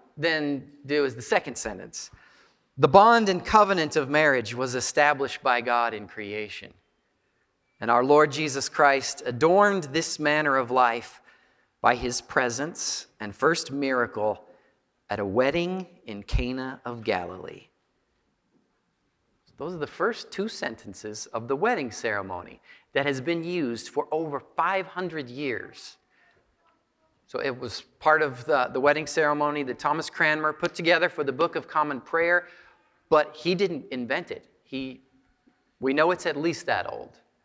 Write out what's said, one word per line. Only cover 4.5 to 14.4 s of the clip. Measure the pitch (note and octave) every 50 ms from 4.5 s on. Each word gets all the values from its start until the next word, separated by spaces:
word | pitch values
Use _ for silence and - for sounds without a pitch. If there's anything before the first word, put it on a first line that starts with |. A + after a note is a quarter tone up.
| A#2+
was | A#2+ C3 B2+ A#2+
established | B2 A#2 - - D#3+ D3 D3 D3 C3 C#3 B2+ - -
by | - C3+ B2 B2
God | A#2 B2 A#2+ A#2+ A#2 A#2 A2
in | G#2+ G#2 G2
creation. | - - G#2+ G2+ G#2 G#2+ G#2+ G#2 - - G#2 G#2 - _ _ _ _ _ _ _ _ _ _ _ _ _ _ _ _ _ _ _ _ _
And | A2+ A2
our | A#2+ B2 B2+
Lord | C3+ D3 D3 D3+ D3
Jesus | C3 C#3+ D#3 D3+ C3 C#3 B2+ -
Christ | - - D#3 C#3+ C#3 C3+ C3 - - - -
adorned | B2 B2 A#2 C#3 D#3+ F3+ G3 G3+ G#3 G3+ F#3+ D#3+
this | C#3 C3 D#3+ D#3+ - - -
manner | D3+ D3 D3 D3+ D3+ D3 C3+ C3+
of | B2+ A2+
life | B2 B2+ B2+ A#2+ A#2 A#2+ A2+ - - - _ _ _ _ _ _ _ _ _ _ _ _
by | - A#2 B2
his | B2 A#2+ B2 A#2+ -
presence | - - - C#3+ B2+ B2 A#2 A#2 C#3 D#3+ E3+ - - - - - - - _ _
and | G#2+ G#2 G2+
first | - - D3 E3 E3 - -
miracle | C3 C#3+ C#3 C3+ C3 B2+ A#2+ A2+ - G#2+ G#2 G#2+ G#2 -